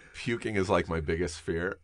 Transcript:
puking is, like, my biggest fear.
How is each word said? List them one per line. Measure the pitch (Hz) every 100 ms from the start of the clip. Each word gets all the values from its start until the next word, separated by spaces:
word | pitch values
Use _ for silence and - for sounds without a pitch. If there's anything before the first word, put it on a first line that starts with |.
| -
puking | - - - 110 104
is, | 92
like, | 90 90
my | 82
biggest | 78 82 87 -
fear. | - 85 90 -